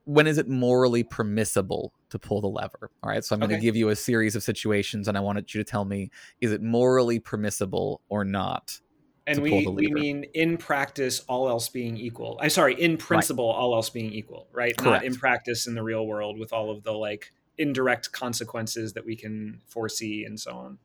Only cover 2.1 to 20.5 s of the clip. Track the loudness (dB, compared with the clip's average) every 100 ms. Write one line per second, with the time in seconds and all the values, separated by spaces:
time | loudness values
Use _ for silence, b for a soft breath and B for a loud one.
2.1 | -10 -2 -2 -2 -4 -6 -10 -18 _ -6
3.1 | -4 -2 -2 0 2 2 4 2 2 2
4.1 | 2 2 0 -4 -2 0 2 0 -4 -2
5.1 | -2 -2 -2 -4 -6 -4 -4 -2 -4 -6
6.1 | B B _ -2 0 0 4 6 6 4
7.1 | 0 -2 -4 -2 -2 -2 0 -2 -4 -4
8.1 | -2 0 -2 -2 -4 -8 -14 _ _ _
9.1 | _ -2 0 2 2 2 2 0 0 -2
10.1 | -4 -4 0 2 0 0 0 0 -2 -2
11.1 | -2 -2 0 0 0 -2 -4 -6 -6 -8
12.1 | -8 -8 -2 2 6 4 6 2 2 2
13.1 | 2 2 2 0 2 2 2 0 -4 -6
14.1 | -8 -10 -16 -10 -2 0 2 4 4 2
15.1 | 0 0 0 0 -4 -4 -4 -4 -2 -2
16.1 | -4 -4 -6 -6 -4 -4 -6 -6 -4 -4
17.1 | -6 -10 _ _ -4 -2 2 2 0 -4
18.1 | -8 -6 -6 -6 -6 -6 -6 -8 -8 -10
19.1 | -10 -8 -8 -10 -12 -14 -8 -6 -6 -6
20.1 | -6 -8 -10 -10